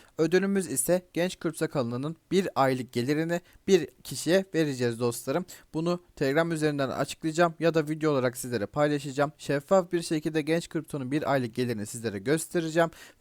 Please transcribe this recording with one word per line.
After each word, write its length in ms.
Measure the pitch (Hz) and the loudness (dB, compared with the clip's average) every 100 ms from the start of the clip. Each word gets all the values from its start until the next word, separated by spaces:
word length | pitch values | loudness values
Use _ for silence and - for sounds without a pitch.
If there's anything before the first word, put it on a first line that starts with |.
| - - | -6 -2
Ödülümüz 540 | 160 180 196 196 175 | 2 2 2 0 -2
ise 300 | 123 - 180 - | -2 0 0 0
Genç 260 | 160 180 - | -2 -2 -2
Kripto 280 | 170 156 156 | -6 -2 -2
kanalının 480 | 147 117 123 147 165 - | -2 -2 -4 -6 -10 -2
bir 160 | 180 175 - | 0 0 2
aylık 380 | 135 131 113 | 2 2 -2
gelirini 480 | 120 123 151 165 170 - - - | -2 0 0 0 -4 -6 -8 2
bir 200 | 185 147 - | 2 2 -12
kişiye 420 | - 139 156 190 190 160 | -12 -4 2 2 2 0
vereceğiz 440 | 151 127 123 117 | 0 0 -2 0
dostlarım. 460 | 120 120 - 156 180 - - | -2 -2 -4 -4 -4 -12 -10
Bunu 300 | 156 170 175 - - | -4 -2 -2 -6 -2
Telegram 360 | 165 147 165 | 2 2 2
üzerinden 380 | 156 151 143 131 | 0 0 0 -2
açıklayacağım 640 | - 143 - 160 156 170 160 | -2 -4 -4 -2 2 2 2
ya 140 | 165 | 0
da 140 | 160 147 | 2 0
video 240 | 156 151 | 0 0
olarak 260 | 139 127 120 | 2 0 -2
sizlere 280 | 127 117 101 | -4 -4 -2
paylaşacağım. 680 | 147 147 147 143 131 143 - | 0 2 0 -2 -2 -2 -2
Şeffaf 540 | - 143 - 190 180 | -2 -2 2 2 4
bir 100 | 170 | -2
şekilde 400 | 165 156 160 156 | -2 -2 0 0
Genç 280 | 147 170 - | 0 0 -2
Kripto'nun 420 | 165 147 147 127 | -6 -4 -6 -2
bir 200 | 151 - | -2 0
aylık 240 | 139 120 120 | 0 0 -2
gelirini 300 | 123 110 104 | -2 -2 -6
sizlere 340 | 120 113 98 | -6 -6 -4
göstereceğim 680 | 104 156 - 175 160 165 165 - - _ | 0 -2 0 -4 0 2 0 -2 -20 _